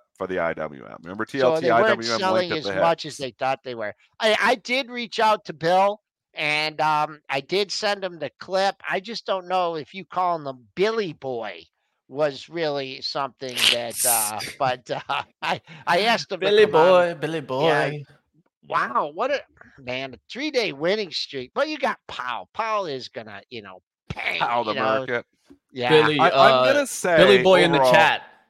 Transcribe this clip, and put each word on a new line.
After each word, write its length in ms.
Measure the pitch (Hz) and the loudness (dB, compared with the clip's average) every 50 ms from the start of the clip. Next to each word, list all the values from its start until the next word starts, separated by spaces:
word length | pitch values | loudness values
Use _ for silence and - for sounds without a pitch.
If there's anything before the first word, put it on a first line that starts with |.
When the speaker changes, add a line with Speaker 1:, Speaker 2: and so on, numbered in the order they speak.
| _ _ _ - | _ _ _ -10
Speaker 1:
for 80 | 98 92 | -8 -4
the 100 | 92 90 | -2 -2
I 140 | 85 82 82 | -2 -2 -2
W 320 | 80 78 76 73 67 58 | -4 -8 -10 -10 -14 -18
M. 120 | 50 50 - | -18 -18 -18
Remember 240 | - 85 92 104 110 | -16 -12 -10 -8 -8
Speaker 2:
So 60 | - | -6
Speaker 1:
T 100 | - 135 | -2 0
L 140 | 131 127 160 | 2 2 2
T, 60 | 160 151 | 2 0
Speaker 2:
they 60 | 127 | 2
weren't 140 | 113 117 - | 2 4 4
Speaker 1:
I 40 | 220 | 2
W 220 | 220 - - - - | 2 0 -2 -2 -2
M 60 | - | -2
Speaker 2:
selling 300 | 190 185 185 185 180 175 | 0 0 0 0 0 -2
Speaker 1:
linked 20 | |
at 60 | 165 160 | -4 -6
Speaker 2:
as 60 | 147 - 190 | -4 -4 -2
Speaker 1:
the 40 | 190 | 0
Speaker 2:
much 240 | 180 165 165 - - | 2 2 0 0 -4
Speaker 1:
hips. 120 | 156 127 | -10 -12
Speaker 2:
as 20 | - | -10
they 140 | 143 127 | -10 -12
thought 320 | 113 - 135 131 135 - - | -8 -6 -4 -4 -4 -4 -6
they 100 | 131 123 | -10 -10
were. 220 | 113 110 104 98 _ _ _ _ - | -8 -8 -10 -10 _ _ _ _ -2
I, 180 | 220 220 214 - | 0 0 2 2
I 140 | 190 214 262 | 2 0 0
did 360 | 226 - - 247 262 277 226 | 0 -2 -2 -4 -4 -4 -4
reach 280 | 247 240 240 190 - - | -8 -10 -10 -6 -2 0
out 260 | 226 214 214 214 - | 2 2 2 0 -2
to 80 | - 170 | -8 -10
Bill, 460 | 143 160 165 180 185 190 202 202 - _ _ _ _ _ _ _ | -4 0 2 4 4 4 2 0 -4 _ _ _ _ _ _ _
and, 440 | - 160 151 151 151 156 156 156 147 | -6 -4 -2 -2 -2 -2 -4 -2 -2
um, 420 | 156 156 156 151 151 151 156 147 _ - | 0 0 2 0 0 -2 -6 -10 _ -8
I 140 | 135 139 | -6 -6
did 300 | 139 - 175 196 208 185 | -4 -2 -2 -2 -2 -2
send 320 | - - - 208 208 202 190 | -4 -4 -2 -2 -2 -2 -4
him 160 | 185 175 160 | -8 -8 -8
the 100 | 151 131 - - | -10 -10 -10 -14
clip. 360 | - - 185 190 196 196 185 _ - - | -10 -4 -2 0 0 0 -2 _ -6 -6
I 120 | 160 190 | -6 -6
just 260 | 185 214 226 - - | -6 -8 -12 -10 -6
don't 220 | - 202 190 180 175 | -4 -4 -4 -4 -4
know 300 | 185 185 180 170 170 160 | -2 -2 -2 -2 -4 -6
if 180 | 135 - - | -10 -12 -14
you 100 | 190 180 | -16 -16
calling 400 | - - 180 185 180 175 160 147 | -10 -6 -4 -2 -2 -2 -4 -6
him 140 | 143 131 127 120 107 _ | -8 -12 -12 -16 _ _
Billy 380 | - 185 214 220 226 208 175 143 | -2 0 0 0 -2 -4 -4 -6
Boy 500 | - - 135 127 117 110 104 90 85 - _ _ _ _ _ _ _ _ _ | -10 -8 -8 -8 -6 -8 -8 -10 -14 -18 _ _ _ _ _ _ _ _ _
was 420 | 131 139 156 147 139 123 - - | -4 -2 -2 -2 -2 -6 -12 -12
really 520 | 151 175 165 151 143 143 135 131 131 135 | -8 -6 -4 -4 -4 -4 -6 -8 -10 -10
something 640 | 123 - 101 151 139 135 110 _ 135 131 123 120 - - | -10 -8 -6 -6 -6 -6 -8 _ -12 -10 -4 -2 0 0
that, 240 | 123 120 120 117 110 - - 127 | 0 0 -2 -6 -6 -4 -2 0
uh, 320 | 117 113 107 107 107 104 - - | 0 0 -2 -4 -6 -8 -10 -10
Speaker 3:
<laughs> 100 | - - | -6 -4
Speaker 2:
but, 320 | 143 131 127 127 - - | -2 -2 -2 -4 -6 -8
uh, 100 | 160 - - - | -10 -8 -8 -6
<laughs> 320 | 160 143 - - _ _ | -6 -6 -8 -10 _ _
I, 180 | - 160 175 - - - 165 156 135 - | -6 -4 -4 -4 -6 -12 -20 -8 -2 0
I 140 | 170 175 | 0 2
asked 300 | 202 226 233 190 147 - | 2 2 0 0 -2 -6
him 100 | 196 170 | -6 -4
to 40 | 180 | 0
Speaker 3:
Billy 220 | 196 208 214 214 208 | 4 6 6 6 6
Speaker 2:
come 80 | - | 6
on. 380 | 156 160 180 185 180 180 175 170 | 6 6 8 8 6 6 4 0
Speaker 3:
Boy, 40 | 151 | -4
Billy 200 | 147 151 160 165 | -6 -6 -6 -6
Speaker 2:
Yeah. 20 | 139 127 131 131 147 165 151 147 139 135 | -6 -4 -2 0 2 2 2 2 0 -2
Speaker 3:
Boy. 140 | 147 147 139 - _ _ _ _ _ _ _ _ _ _ _ 151 | -4 -8 -12 -14 _ _ _ _ _ _ _ _ _ _ _ -6
Speaker 2:
Wow, 420 | - 156 170 214 247 233 185 147 147 | -4 -4 -2 -2 -2 -2 -2 -2 -4
what 180 | 170 226 269 | -4 -4 -2
a, 100 | 285 247 - _ _ _ - - _ - | -2 -4 -6 _ _ _ -20 -20 _ -16
man, 320 | 135 120 127 127 135 135 123 | -10 -8 -8 -8 -8 -10 -12
a 40 | 113 _ - | -16 _ -16
three-day 440 | - 220 285 311 285 254 226 175 147 | -10 -8 -8 -4 -2 -2 -2 -2 -2
winning 360 | 135 151 170 196 220 208 165 | -2 -2 0 0 0 -2 -4
streak. 420 | - - - - - 135 127 131 - | -6 -8 -8 -6 -8 -10 -10 -6 -4
But 160 | 240 285 311 | -4 -2 -2
you 80 | 311 285 | -2 -2
got 220 | 285 226 196 - _ - | -4 -4 -4 -6 _ -14
Powell. 400 | - - 127 123 120 107 92 - _ | -12 -10 -8 -6 -8 -8 -10 -10 _
Powell 320 | - - 220 220 208 196 165 | -6 -4 -2 -2 -2 -4 -4
is 200 | 139 131 113 - | -6 -8 -10 -12
gonna, 340 | - 127 113 107 104 98 98 _ | -14 -14 -14 -14 -16 -20 -18 _
you 120 | 127 117 | -16 -16
know, 180 | 101 98 92 92 _ _ _ _ _ - - | -16 -16 -18 -20 _ _ _ _ _ -14 -12
bang, 260 | - - - 180 165 | -8 -8 -6 -4 -4
Speaker 1:
Powell 240 | 160 120 117 120 117 | -2 -2 0 0 0
the 80 | 107 104 | -2 -2
Speaker 2:
you 60 | - | -2
know. 40 | 123 | 0
Speaker 1:
market. 420 | 131 131 135 131 123 123 120 - _ _ _ _ _ - _ _ _ | 0 0 0 -2 -2 -4 -6 -6 _ _ _ _ _ -20 _ _ _
Speaker 2:
Yeah. 180 | - 127 120 123 | -8 -4 0 4
Speaker 3:
Billy, 300 | - 156 156 151 156 143 | 6 6 6 4 4 4
Speaker 1:
I, 80 | - 180 | 4 4
I'm 220 | - 135 135 135 131 | 6 6 8 8 8
Speaker 3:
uh, 120 | 127 127 - - | 6 6 4 4
Speaker 1:
gonna 120 | 285 277 - | 2 0 -2
say 280 | - - - 185 170 | -4 -4 -2 2 4
Speaker 3:
Billy 280 | 156 180 190 202 190 185 | 6 8 8 8 8 8
Boy 200 | 185 190 180 175 | 6 6 6 6
in 80 | 170 | 4
the 60 | 165 156 | 4 4
Speaker 1:
overall 160 | 131 - 160 | 4 6 6
Speaker 3:
chat, 300 | 160 160 147 120 104 - - - _ _ _ | 6 6 6 4 0 -4 -10 -20 _ _ _